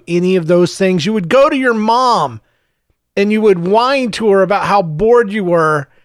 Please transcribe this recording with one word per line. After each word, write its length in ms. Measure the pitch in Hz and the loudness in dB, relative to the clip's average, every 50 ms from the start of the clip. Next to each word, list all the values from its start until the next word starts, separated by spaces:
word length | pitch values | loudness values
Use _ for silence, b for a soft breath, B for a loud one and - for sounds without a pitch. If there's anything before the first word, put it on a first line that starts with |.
| - | -2
any 280 | - 170 175 180 185 185 | -4 -4 -2 0 0 0
of 120 | 185 165 | 0 0
those 280 | 156 180 175 180 170 - | 0 2 2 2 0 -2
things. 300 | - 196 185 185 175 143 | -2 -2 0 0 0 -2
You 80 | 208 220 | -2 -2
would 160 | 220 175 156 | -4 -2 0
go 220 | 247 262 277 302 | 2 2 2 2
to 40 | 311 | 0
your 200 | 262 262 247 226 | 0 0 0 0
mom 680 | 220 214 226 233 247 262 247 226 185 151 127 113 107 - _ _ _ _ _ _ _ _ _ _ _ _ _ - | 0 0 0 0 2 2 2 0 0 -2 -4 -6 -10 -20 _ _ _ _ _ _ _ _ _ _ _ _ _ -4
and 160 | 202 202 208 | -2 -2 0
you 120 | 214 220 214 | 0 2 2
would 240 | 214 190 170 170 | 2 2 0 0
whine 420 | 185 208 226 240 262 277 277 254 220 - | 0 0 0 0 0 0 -2 -2 -4 -4
to 180 | - 220 214 | -2 0 2
her 100 | 196 190 | 2 2
about 240 | 190 175 202 185 160 | 2 2 0 -2 0
how 160 | 165 196 208 | 0 0 0
bored 500 | 180 160 151 151 208 226 240 240 233 190 | 0 -2 -4 -2 0 2 4 2 2 0
you 120 | 208 220 190 | -4 -4 -2
were, 440 | 170 175 165 160 156 151 147 139 - _ _ | 0 0 2 2 2 0 -2 -4 -8 _ _